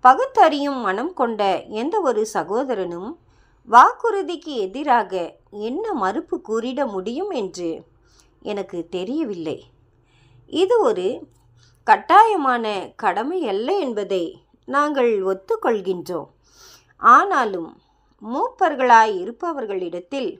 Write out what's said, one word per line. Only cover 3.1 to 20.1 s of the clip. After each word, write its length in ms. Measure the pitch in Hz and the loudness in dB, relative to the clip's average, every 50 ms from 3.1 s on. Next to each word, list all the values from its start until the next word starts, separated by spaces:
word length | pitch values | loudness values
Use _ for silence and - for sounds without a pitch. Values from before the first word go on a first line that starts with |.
| 339 _ _ _ _ _ _ _ _ _ _ - | -14 _ _ _ _ _ _ _ _ _ _ 6
வாக்குறுதிக்கு 840 | 208 233 277 392 508 - - 466 427 392 339 285 349 294 - 320 294 240 | 8 8 8 8 6 0 -4 -2 -2 -2 -4 -4 -8 -10 -10 -8 -6 -6
எதிராக 560 | 202 190 190 262 311 294 247 240 214 185 190 185 170 156 - _ _ _ - 208 | -6 -6 -6 -6 0 2 2 2 2 -2 -4 -6 -6 -6 -10 _ _ _ -14 -10
என்ன 260 | 208 226 254 339 440 453 392 | -8 -8 -6 -6 -6 -6 -4
மறுப்பு 420 | 262 196 185 202 277 349 - - - | -2 -2 -2 -2 -4 -6 -6 -8 -10
கூறிட 380 | - - 220 226 226 254 262 262 285 | -6 -6 -6 -4 -4 -4 -4 -4 -6
முடியும் 460 | 240 202 190 185 214 240 285 381 415 | -4 -6 -8 -8 -8 -8 -6 -8 -6
என்று 380 | 370 262 202 180 165 175 175 165 160 - - _ _ _ _ _ _ _ _ _ _ _ | -6 -6 -6 -6 -8 -8 -8 -8 -8 -8 -12 _ _ _ _ _ _ _ _ _ _ _
எனக்கு 380 | _ - 208 202 190 190 - 214 - - | _ -8 -8 -8 -8 -8 -8 -10 -10 -8
தெரியவில்லை. 680 | - 180 180 196 262 311 320 233 202 175 165 160 139 - - - _ _ _ _ _ _ _ _ _ _ _ _ _ - _ _ - | -8 -8 -6 -6 -4 -6 -4 -6 -6 -8 -8 -8 -8 -10 -12 -20 _ _ _ _ _ _ _ _ _ _ _ _ _ -20 _ _ -2
இது 220 | 302 370 381 480 466 | -2 2 2 4 2
ஒரு 260 | 415 254 208 180 180 190 262 339 311 _ _ _ _ _ _ _ _ _ _ _ _ - | 4 2 0 0 -2 -4 -4 -4 -12 _ _ _ _ _ _ _ _ _ _ _ _ 4
கட்டாயமான 800 | 214 202 208 - 320 392 440 453 427 359 285 262 247 240 226 214 208 190 170 113 - | 4 4 4 6 8 8 8 8 4 0 0 0 0 0 -2 -2 -4 -4 -8 -10 -12
கடமை 440 | - - 196 - - 226 277 349 370 330 226 | -4 -2 -2 -2 0 -4 -4 -4 -4 -2 -2
அல்ல 200 | 190 196 226 269 381 403 | -2 -2 -2 -2 -2 -2
என்பதை 460 | 339 262 226 202 202 185 196 185 170 160 - - _ _ _ _ _ - | -2 -2 -4 -6 -4 -2 -2 -2 -2 -4 -8 -14 _ _ _ _ _ -4
நாங்கள் 440 | 254 277 294 302 302 277 247 240 226 202 185 | 0 0 0 0 0 2 2 2 2 2 0
ஒத்துக்கொள்கின்றோம். 1040 | 190 190 190 - - 453 440 - 262 233 208 185 185 185 180 160 - 180 160 139 - _ _ _ _ _ _ - - - - _ _ _ _ | -2 -2 -4 -2 -4 -4 -2 0 0 0 0 -2 -4 -6 -6 -6 -6 -8 -8 -8 -10 _ _ _ _ _ _ -20 -20 -20 -20 _ _ _ _
ஆனாலும் 680 | - 220 247 285 359 403 381 285 247 220 190 180 165 - - _ _ _ _ _ _ _ _ _ | 6 6 6 6 6 2 0 0 0 -2 -4 -6 -10 -10 -14 _ _ _ _ _ _ _ _ _
மூப்பர்களாய் 920 | - 214 240 285 403 523 508 - 392 330 311 254 262 247 233 226 220 220 202 185 | -12 -8 -6 -4 -4 -6 -2 0 0 0 0 0 4 6 6 6 6 4 0 -4
இருப்பவர்களிடத்தில் 1120 | 180 190 240 _ - 339 320 277 240 208 202 185 180 170 170 175 180 _ | -6 -8 -10 _ -8 -6 -6 -6 -6 -6 -6 -6 -6 -6 -8 -10 -10 _